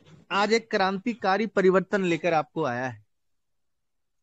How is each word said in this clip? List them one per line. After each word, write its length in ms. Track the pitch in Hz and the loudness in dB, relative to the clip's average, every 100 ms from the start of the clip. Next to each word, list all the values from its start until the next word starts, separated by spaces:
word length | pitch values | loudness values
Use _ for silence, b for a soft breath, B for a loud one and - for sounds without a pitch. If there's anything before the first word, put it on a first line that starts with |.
| - - - | -20 -20 -6
आज 220 | 190 208 | -2 2
एक 180 | 226 226 | 0 0
क्रांतिकारी 720 | 208 190 196 247 220 196 202 220 | -2 0 -2 -4 -4 0 0 0
परिवर्तन 580 | 202 185 185 185 208 | 2 4 4 2 -2
लेकर 300 | 185 160 175 | 0 0 0
आपको 320 | 156 147 160 143 | 0 -2 -4 -4
आया 220 | 120 131 | -4 -6
है। 180 | 107 _ _ _ _ _ _ _ _ _ _ _ _ | -10 _ _ _ _ _ _ _ _ _ _ _ _